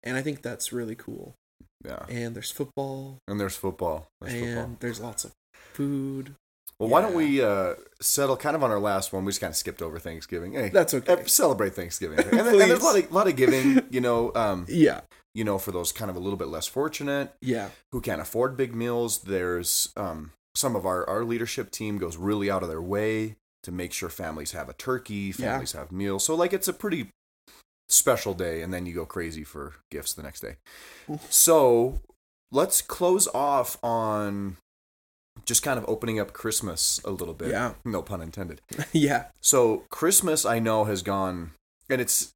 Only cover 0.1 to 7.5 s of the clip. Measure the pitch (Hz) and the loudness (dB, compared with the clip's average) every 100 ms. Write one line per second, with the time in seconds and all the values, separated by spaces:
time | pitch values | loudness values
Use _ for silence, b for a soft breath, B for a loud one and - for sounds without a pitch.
0.1 | 131 143 139 117 113 - 120 113 117 - | -4 -4 -6 -10 -8 -6 -6 -6 -10 -12
1.1 | 113 - - _ _ - _ - - - | -14 -14 -20 _ _ -20 _ -14 -12 -10
2.1 | 120 117 113 - - 139 - 135 135 135 | -8 -6 -8 -10 -8 -8 -6 -8 -10 -14
3.1 | 135 - 101 98 - 95 - 87 78 - | -16 -8 -4 -4 -4 -6 -4 -4 -4 -10
4.1 | _ - 120 120 120 120 120 120 113 117 | _ -10 -6 -4 -6 -8 -8 -8 -8 -8
5.1 | 110 - _ _ _ - - 143 139 135 | -8 -10 _ _ _ -16 -6 -4 -2 -4
6.1 | 135 139 - _ _ - _ 110 147 214 | -8 -12 -18 _ _ -20 _ 4 4 4
7.1 | 170 151 139 113 | 2 2 4 4